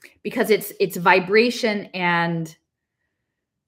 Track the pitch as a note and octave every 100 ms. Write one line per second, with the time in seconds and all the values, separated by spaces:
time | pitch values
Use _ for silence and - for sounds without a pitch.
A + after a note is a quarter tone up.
0 | - _ G#3 A#3+ A3 G3+ - - G3 F#3+
1 | F3+ F#3 F#3 G#3+ A#3+ A#3 A3+ G#3 F3+ F#3
2 | F3 E3+ E3+ E3+ D#3+ - _ _ _ _
3 | _ _ _ _ _ _